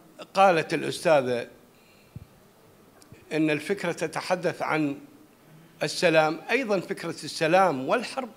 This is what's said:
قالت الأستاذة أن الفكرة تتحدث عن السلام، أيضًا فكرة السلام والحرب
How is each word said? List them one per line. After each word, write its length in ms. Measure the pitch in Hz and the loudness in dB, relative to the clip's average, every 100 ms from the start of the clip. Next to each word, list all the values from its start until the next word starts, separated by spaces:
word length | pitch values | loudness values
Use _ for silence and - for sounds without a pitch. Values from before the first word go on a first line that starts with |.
| - - - | -20 -20 -4
قالت 400 | 196 196 160 151 | 4 6 4 0
الأستاذة 720 | 156 135 - 175 147 127 117 - - _ _ _ _ _ - - _ _ _ _ _ _ - - - - | -2 -4 -2 4 4 4 -2 -6 -14 _ _ _ _ _ -20 -20 _ _ _ _ _ _ -20 -20 -20 -6
أن 180 | 156 156 | -2 0
الفكرة 420 | 147 - 196 175 | 0 -2 -4 -4
تتحدث 720 | 156 160 147 - 185 165 - | -4 -6 -6 -2 -2 -2 -4
عن 360 | 139 156 147 139 - - - _ - - - - | -2 0 -2 -6 -14 -20 -20 _ -20 -20 -20 -8
السلام، 580 | 156 - 175 160 156 165 - | -8 0 2 4 2 0 -2
أيضًا 300 | 247 226 196 | -2 0 -2
فكرة 300 | - 185 170 - | -4 -8 -8 -10
السلام 640 | 147 - 156 185 185 131 139 | -10 -2 2 4 4 2 -2
والحرب 400 | 233 - - 247 | -2 -2 -8 -10